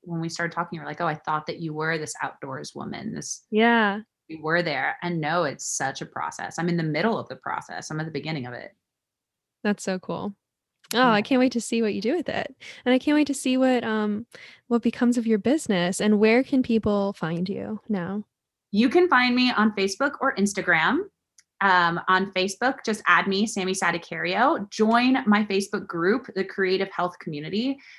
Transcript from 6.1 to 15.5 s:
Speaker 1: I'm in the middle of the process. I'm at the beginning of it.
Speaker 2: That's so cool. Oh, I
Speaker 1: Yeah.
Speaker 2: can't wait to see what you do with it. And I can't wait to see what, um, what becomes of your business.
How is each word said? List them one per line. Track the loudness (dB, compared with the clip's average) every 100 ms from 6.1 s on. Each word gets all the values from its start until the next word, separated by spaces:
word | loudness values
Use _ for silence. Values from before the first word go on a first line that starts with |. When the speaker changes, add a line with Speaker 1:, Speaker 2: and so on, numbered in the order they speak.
| -10 -10 -10 -10 -4
Speaker 1:
I'm | -2
in | -2
the |
middle | -2 0 -2 -2
of | -6
the | -12
process. | -8 -8 -8 -12 -10
I'm | -8
at | -6
the |
beginning | -8 -6 -8 -8
of |
it. | -12 -16 _ _ _ _ _ _ _ _ _
Speaker 2:
That's | -4 -2
so | -4 -6
cool. | -6 -8 -8 -10 _ _ _ _ -4
Oh, | 2
I | 4 4
Speaker 1:
Yeah. |
Speaker 2:
can't | 4 4
wait | 4
to | 0
see | -2 0
what | 0
you | 0
do | 0 -2
with | -2
it. | -4 -6 -12 -20 -4 2
And |
I | 2
can't | 4 4
wait | 2
to |
see | 0 0 4
what, | 4 2
um, | 0 -2 0 -4 -8 -18 -20 -14 -2
what | 0
becomes | 2 2 2 2
of | 2
your | 2
business. | 2